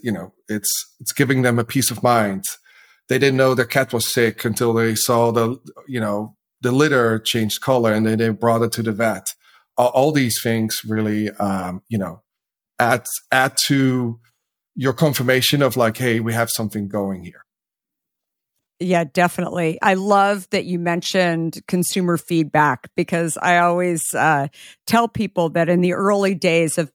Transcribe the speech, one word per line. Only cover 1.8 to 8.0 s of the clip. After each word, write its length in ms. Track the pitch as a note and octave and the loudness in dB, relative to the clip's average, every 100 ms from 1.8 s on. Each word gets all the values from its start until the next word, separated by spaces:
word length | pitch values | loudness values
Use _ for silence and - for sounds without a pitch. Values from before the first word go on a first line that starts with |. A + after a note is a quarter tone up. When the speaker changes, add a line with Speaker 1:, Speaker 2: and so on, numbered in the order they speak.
| A#2 | -2
Speaker 1:
of 120 | A2+ | 0
mind. 420 | B2 A#2 G#2 F#2+ - - _ _ _ _ - | 2 2 2 -2 -8 -12 _ _ _ _ -4
They 100 | B2+ | 0
didn't 200 | C#3 C3 | 2 4
know 160 | C3 | 2
their 100 | B2+ | 2
cat 280 | A#2 C#3 C3 | 0 0 0
was 200 | A#2 - | -2 -2
sick 320 | - A2+ - | 0 0 0
until 300 | A#2 G#2 A#2+ | -4 0 0
they 200 | A2+ A2+ | 2 0
saw 380 | A2 - A#2+ A#2 | 0 0 2 2
the, 240 | A2+ A2+ B2+ - - - | 2 0 -4 -12 -20 -10
you 100 | B2 | -6
know, 380 | G#2+ G#2 G#2+ - _ _ | -4 -4 -6 -14 _ _
the 100 | B2 | 0
litter 480 | C3 D3+ C3+ A#2 A2 | 2 4 4 2 0
changed 420 | - A#2 A2 - | -2 -2 -2 -4
color 320 | - C3 A2+ | 0 2 2
and 140 | G#2+ | 2